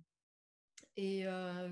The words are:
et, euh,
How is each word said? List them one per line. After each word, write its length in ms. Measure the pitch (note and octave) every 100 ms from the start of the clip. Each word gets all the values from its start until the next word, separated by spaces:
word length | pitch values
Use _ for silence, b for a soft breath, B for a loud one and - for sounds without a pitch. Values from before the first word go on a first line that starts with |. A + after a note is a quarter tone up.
| - _ _ _ _ _ _ - - -
et, 280 | G3 G3 F#3+
euh, 440 | F#3 F3+ F3+ F3+